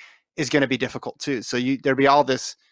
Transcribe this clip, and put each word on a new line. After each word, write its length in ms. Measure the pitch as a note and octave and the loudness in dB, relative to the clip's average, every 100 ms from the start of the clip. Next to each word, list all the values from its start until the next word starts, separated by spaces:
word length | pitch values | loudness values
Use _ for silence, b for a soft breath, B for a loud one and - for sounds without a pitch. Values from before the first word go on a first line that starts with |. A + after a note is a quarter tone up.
| B B _ - | B B _ -8
is 120 | C3+ | 0
gonna 180 | D3 C3+ | 2 2
be 120 | B2 | 0
difficult 400 | B2+ B2 B2 - | -4 -6 -12 -8
too. 240 | - B2+ | -6 -6
So 140 | A2 B2 | -4 -4
you, 180 | B2 C3+ | -2 -2
there'd 220 | C#3+ C3 | 0 2
be 80 | C#3 | 4
all 180 | C#3+ | 4
this 320 | C3+ B2+ - - _ | 4 -2 -4 -14 _